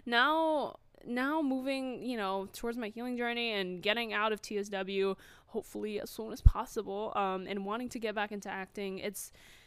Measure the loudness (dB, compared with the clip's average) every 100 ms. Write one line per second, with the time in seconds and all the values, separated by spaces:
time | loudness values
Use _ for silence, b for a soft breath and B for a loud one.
0 | 0 6 6 6 4 2 0 -6 -20 -18
1 | -6 -2 0 2 2 0 0 -2 -2 -6
2 | -4 -2 -2 -2 -4 -6 -4 -4 -6 -6
3 | -4 -2 -2 0 0 0 -2 -2 0 2
4 | 0 0 0 0 -4 -4 -2 -4 -2 2
5 | 2 0 B B B -10 -8 -6 -4 -4
6 | -6 -8 -8 8 8 8 -4 -4 -4 -4
7 | -2 2 2 0 -4 -4 -4 -4 -4 -4
8 | -4 -2 -4 -6 -6 -8 -8 -6 -6 -4
9 | -6 -8 -14 B B B